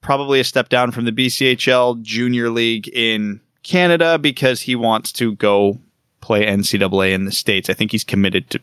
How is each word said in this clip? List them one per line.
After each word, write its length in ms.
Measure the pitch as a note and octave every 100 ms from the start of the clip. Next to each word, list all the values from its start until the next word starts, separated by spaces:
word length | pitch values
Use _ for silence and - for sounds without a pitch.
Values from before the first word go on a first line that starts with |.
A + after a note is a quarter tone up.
probably 380 | - C#3 C#3 C3+
a 40 |
step 260 | B2 C3 A#2+
down 220 | B2 B2
from 140 | A#2 A#2+
the 60 |
B 180 | A2+ B2+
C 160 | - C3
H 220 | B2 B2+
L 280 | B2+ B2 A#2+
Junior 540 | A2 A2 B2 A#2+ A#2
League 380 | A#2 A#2 A2+ G#2
in 500 | B2 A2+ A2 G#2 G2+ _ _
Canada 540 | - F3+ F3+ E3+ E3 E3
because 440 | D3 B2 C3 B2
he 140 | - B2
wants 360 | A#2 A2 -
to 220 | - A#2 G2+
go 440 | G#2 G2+ G2+ G#2+ - _ _ _
play 240 | - G#2+ G#2
N 180 | G2+
C 140 | G2+ G2+
double 240 | F#2+ F#2+
A 100 | F#2+
in 120 | F#2+ F#2+
the 60 |
States. 380 | - - G2 -
I 40 |
think 180 | - A2
he's 120 | A2
committed 460 | - G2 G2 F#2+ -
to 100 | -